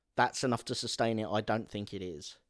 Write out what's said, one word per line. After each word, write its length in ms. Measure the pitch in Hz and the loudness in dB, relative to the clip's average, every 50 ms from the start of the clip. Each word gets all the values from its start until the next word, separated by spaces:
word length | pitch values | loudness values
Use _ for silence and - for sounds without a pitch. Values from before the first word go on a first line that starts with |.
| _ _ - | _ _ 2
that's 260 | - 127 123 - - - | 4 4 4 4 2 2
enough 200 | 131 120 113 - | 2 2 2 0
to 80 | - 127 | -2 -4
sustain 440 | - - 113 - - 123 113 113 110 | -4 -4 -4 0 2 2 2 2 0
it, 80 | 110 87 | 0 0
I 100 | 95 107 | 0 0
don't 300 | 107 - 110 113 110 - | 2 2 0 0 -2 -4
think 240 | - 104 104 - - | -6 -6 -6 -6 -6
it 80 | 98 95 | -6 -6
is. 340 | 92 82 73 - - - - _ _ | -6 -6 -8 -10 -12 -14 -16 _ _